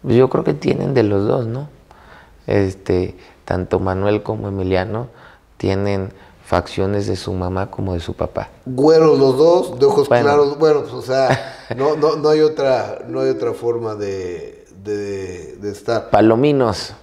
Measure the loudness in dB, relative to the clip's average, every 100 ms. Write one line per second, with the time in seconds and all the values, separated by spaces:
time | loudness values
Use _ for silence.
0 | 4 4 4 2 0 -2 -2 -2 0 2
1 | 2 2 0 0 -2 -6 -10 -18 _ -20
2 | -20 -20 -20 _ -2 0 0 -4 -2 -2
3 | -2 -8 -20 _ -6 -4 -2 -2 -2 -2
4 | 0 -2 -4 -8 -6 -4 0 0 -2 -6
5 | -8 -16 -20 _ _ _ -4 -2 -2 -4
6 | -6 -12 -20 -20 -2 -2 -2 -4 -2 -2
7 | -2 -6 -6 -4 -4 -4 -6 -6 -4 -4
8 | -6 -6 -6 -6 -10 -14 -8 2 4 6
9 | 6 6 4 4 4 4 0 2 2 4
10 | 2 4 4 4 2 2 2 2 -2 -10
11 | -2 0 2 0 -4 -16 -12 -2 -2 2
12 | 0 2 2 4 2 2 0 0 -2 -8
13 | -8 -4 -2 -2 -4 -4 -4 -4 -6 -6
14 | -6 -6 -8 -10 -14 -18 -20 -16 -8 -6
15 | -6 -8 -8 -12 -16 -12 -12 -8 -4 -4
16 | 0 4 4 4 2 2 0 -2 -10 -16